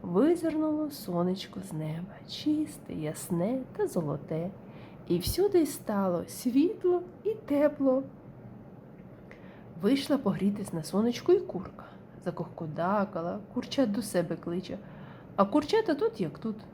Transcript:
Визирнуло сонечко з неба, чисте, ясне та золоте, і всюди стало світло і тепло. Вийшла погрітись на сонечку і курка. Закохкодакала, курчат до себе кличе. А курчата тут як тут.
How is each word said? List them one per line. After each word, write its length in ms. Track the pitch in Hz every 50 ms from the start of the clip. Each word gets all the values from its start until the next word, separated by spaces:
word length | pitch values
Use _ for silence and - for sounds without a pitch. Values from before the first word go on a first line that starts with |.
| -
Визирнуло 880 | 185 175 185 254 311 349 330 320 330 302 311 311 311 302 302 311 294
сонечко 680 | 285 - - - 175 170 175 180 185 190 - - - 196 185 -
з 20 | 165
неба, 420 | 156 156 156 156 165 180 196 - - - -
чисте, 680 | - - - 302 302 302 311 302 - - - - -
ясне 640 | 175 156 151 156 - - - 180 170 175 208 254 262 254 - -
та 100 | - 427
золоте, 640 | 359 - 196 160 147 147 143 - - 165 156 170 190 - - - - - - - - - - - -
і 100 | 175 175
всюди 480 | - - - - 381 415 403 359 311
стало 580 | 269 - - - - 214 202 196 190 175 165 180 -
світло 760 | - - - 254 226 269 302 381 440 - - 359 359 349 349 - - - -
і 100 | 392 440
тепло. 680 | 440 - - 285 285 294 294 294 - 269 269 254 269 269 - - - - - - - - - - - - - - - - - - - - - - - - - - - - - - - - - - - -
Вийшла 360 | 202 277 269 - - 294 -
погрітись 540 | - 196 175 156 185 202 202 208 202 - -
на 100 | 165 156
сонечку 500 | - - 190 220 240 240 - - - 349
і 80 | 403
курка. 440 | 370 - - 175 - - - - - - - - - - - - -
Закохкодакала, 1120 | 185 175 - 170 - - - 170 156 151 147 165 180 202 214 196 196 - 165 165 175 190 208 185 - -
курчат 380 | 247 - - - - 269 214 202
до 100 | 254 233
себе 340 | - - 180 170 165 165
кличе. 420 | 165 - 175 170 185 - - - 196 - - - - - - - - - - -
А 80 | - 196
курчата 500 | 202 - 302 302 - - 440 440 - 311
тут 260 | - 427 453 - -
як 180 | 175 151 143 -
тут. 180 | - 226 208 208 - -